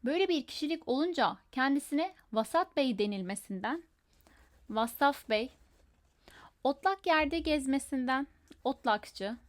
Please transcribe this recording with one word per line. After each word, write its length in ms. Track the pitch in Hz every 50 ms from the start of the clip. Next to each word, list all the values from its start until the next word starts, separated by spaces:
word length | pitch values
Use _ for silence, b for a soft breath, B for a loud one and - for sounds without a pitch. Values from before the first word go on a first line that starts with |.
| -
Böyle 240 | 240 294 359 381 370
bir 180 | 349 302 -
kişilik 420 | - - - 302 294 330 320 - -
olunca 480 | 247 269 311 359 339 - 233 165 185 - _ _
kendisine 640 | - 269 262 269 277 285 - - 294 285 330 381 b b b b
vasat 440 | - 220 220 - - 330 370 349 _
bey 220 | 311 277 262 226 190
denilmesinden 840 | 208 208 202 196 185 180 196 202 - - 196 185 190 220 277 339 339 _ _ _ _ _ b b b b b b b b b b b -
vasaf 580 | 208 220 226 233 - - 285 285 285 - - -
bey, 240 | 220 214 233 262 - _ _ _ _ _ _ _ _ _ _ _ _ B B B B B B B B _ _
otlak 420 | 269 277 - - 381 392 381 -
yerde 320 | 381 330 311 311 285 320 339
gezmesinden 880 | 320 320 302 302 262 262 269 277 - - - 262 254 247 262 269 285 - _ _ _ _ - _ _
otlakçı 720 | 247 262 - _ 247 208 214 208 - - - 190 202 233 240 _